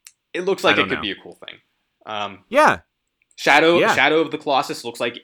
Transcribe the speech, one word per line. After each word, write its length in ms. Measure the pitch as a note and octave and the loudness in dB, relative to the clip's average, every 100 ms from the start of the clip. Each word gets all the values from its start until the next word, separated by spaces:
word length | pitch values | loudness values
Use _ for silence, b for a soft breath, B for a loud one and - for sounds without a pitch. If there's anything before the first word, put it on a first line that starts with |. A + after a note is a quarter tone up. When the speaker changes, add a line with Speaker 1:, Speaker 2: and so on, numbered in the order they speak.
| - _ _ | -20 _ _
Speaker 1:
it 100 | E3+ F3+ | -8 -4
looks 180 | F#3+ | 0
Speaker 2:
I 40 | F#3 | 2
Speaker 1:
like 80 | D3+ | 2
it 40 | |
Speaker 2:
don't 80 | A#2 | 0
Speaker 1:
could 60 | - | -2
Speaker 2:
know. 60 | |
Speaker 1:
be 80 | G2+ | -6
a 60 | F#2 | -8
cool 120 | - E2+ - | -14 -20 -20
thing. 100 | - _ _ _ _ - | -20 _ _ _ _ -12
Um, 380 | G#2+ G2+ G2 _ | -8 -8 -10 _
Speaker 2:
Yeah. 320 | B3 D4 G#2 _ _ _ _ _ - | 2 2 0 _ _ _ _ _ -6
Speaker 1:
Shadow, 420 | - C#3+ D#3+ E3+ | 2 4 6 4
Speaker 2:
Yeah. 160 | G#3 | 2
Speaker 1:
Shadow 260 | D#3+ C3+ D#3 | 2 2 2
of 100 | D3+ | -2
the 80 | D3 | -6
Colossus 460 | - C3 - D#3 | -2 -2 -2 -8
looks 160 | A#2+ A#2 | -10 -6
like 180 | A#2+ A#2+ | -6 -6